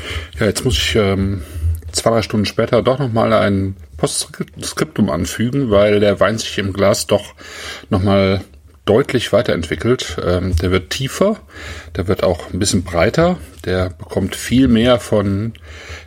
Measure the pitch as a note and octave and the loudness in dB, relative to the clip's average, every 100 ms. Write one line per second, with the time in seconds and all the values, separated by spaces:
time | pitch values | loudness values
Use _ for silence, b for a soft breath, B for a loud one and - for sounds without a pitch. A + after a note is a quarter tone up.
0 | B B B - G#2+ - B2+ - - A2+ | B B B -2 -2 0 -2 -2 0 0
1 | G2 F#2+ G2 G2 - B B B - - | 2 0 -2 -4 -8 B B B -6 -2
2 | A#2 A2+ - G#2+ G2 - A2+ A#2 A#2+ C3 | 0 0 0 -2 -2 -2 0 2 2 0
3 | C3 A2 A2+ G#2+ G2+ G2 F#2+ F#2+ - - | 0 0 2 2 2 0 -2 -6 -14 -6
4 | - - - - - - - - - - | -4 -4 -8 -10 -12 -10 -8 -4 -4 0
5 | G2+ E2 E2+ - A#2 C#3+ B2 G2+ G#2 G#2 | 0 0 -4 -2 -2 0 2 4 6 4
6 | G#2 F#2+ G2 A2 - - G2 F#2+ G2 A2 | 4 4 2 0 -4 -4 -4 2 2 2
7 | - G2+ - - B B B B B G2 | 0 -2 -2 -18 B B B B B 0
8 | G2 G2 F#2+ F#2+ - - - - - A2 | 2 4 4 0 -4 -20 -20 -6 2 2
9 | C#3+ A#2+ - G#2 - - E2 D#2 A#2 B2+ | 2 -2 2 0 2 -2 -2 -2 0 0
10 | - - F2 F2+ F#2 E2+ F#2 F#2 - - | -2 -4 0 0 0 0 0 0 -2 -6
11 | C3 - G3 G#3+ - B B B B - | -4 0 0 0 -8 B B B B -6
12 | F#2 F#2+ - E2 - F2+ G2 G2 F2 E2+ | -2 0 0 0 -4 -4 0 0 0 0
13 | G2+ D#3+ E3+ F3+ B B F2+ F#2 F2+ - | 2 4 2 0 B B -4 -2 -2 -6
14 | - F#2+ F#2+ - - B2 C3+ A2 B2 A#2+ | -6 -4 -4 -4 0 4 6 6 4 2
15 | - G#2+ G2+ G2 A2+ - B B B B | 2 0 2 -2 -4 -8 B B B B